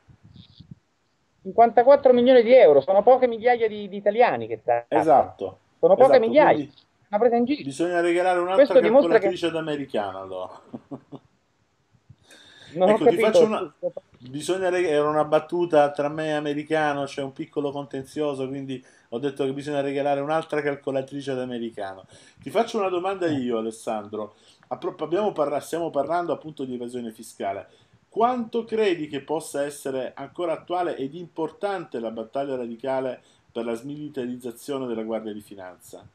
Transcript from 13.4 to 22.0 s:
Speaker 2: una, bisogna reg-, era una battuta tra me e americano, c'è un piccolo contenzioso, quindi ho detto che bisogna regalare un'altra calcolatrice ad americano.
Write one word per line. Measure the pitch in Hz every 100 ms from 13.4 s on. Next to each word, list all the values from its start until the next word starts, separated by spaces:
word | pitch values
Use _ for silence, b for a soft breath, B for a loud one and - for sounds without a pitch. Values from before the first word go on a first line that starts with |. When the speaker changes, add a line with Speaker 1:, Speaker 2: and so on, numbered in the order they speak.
Speaker 2:
una, | 214 196 170 _ 175 - - _ 123
bisogna | 139 151 185 185
reg-, | 180 175
era | 147 147
una | 151 151
battuta | 156 151 175 170 156 143
tra | 147 143
me | 156 156
e |
americano, | 151 151 147 147 156 151 143
c'è | 139 -
un | 135
piccolo | 135 160 156 143
contenzioso, | 143 139 135 131 151 147 135 131
quindi | 139 135 131 b b _
ho | 120
detto | 143 139
che | 135
bisogna | 139 143 147
regalare | 139 139 143 143
un'altra | 143 160 160 151
calcolatrice | 143 139 - 135 131 143 135
ad | 127
americano. | 127 120 113 104 98 95